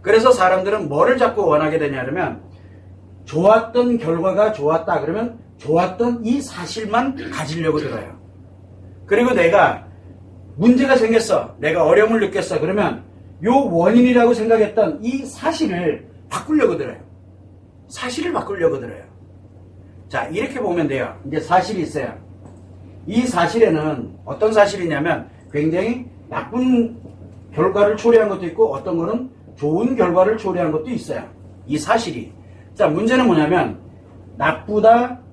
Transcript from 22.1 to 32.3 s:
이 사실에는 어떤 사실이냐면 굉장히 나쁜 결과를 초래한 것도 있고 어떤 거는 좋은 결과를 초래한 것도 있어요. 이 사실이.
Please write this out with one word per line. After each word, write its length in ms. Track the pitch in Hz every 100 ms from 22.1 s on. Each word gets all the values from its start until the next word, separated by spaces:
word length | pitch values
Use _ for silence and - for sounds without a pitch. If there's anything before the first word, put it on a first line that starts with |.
| - - - - - - - - - -
이 200 | 220 254
사실에는 920 | 175 170 226 208 156 151 139 113 -
어떤 280 | - 139 214
사실이냐면 760 | 214 202 202 175 143 165 151 - - -
굉장히 560 | 143 156 170 214 240 - - -
나쁜 680 | 160 - 233 254 240 226 - - - - - -
결과를 440 | - 185 202 208 220
초래한 320 | 233 226 208
것도 180 | 190 175
있고 260 | 165 226
어떤 240 | - 190 165
거는 340 | 170 233 254 - - -
좋은 400 | 147 165 240 247
결과를 420 | 185 170 185 220
초래한 340 | 196 175 160
것도 180 | 156 247
있어요. 340 | 233 - - - - - - -
이 100 | 147
사실이. 560 | - 233 - - -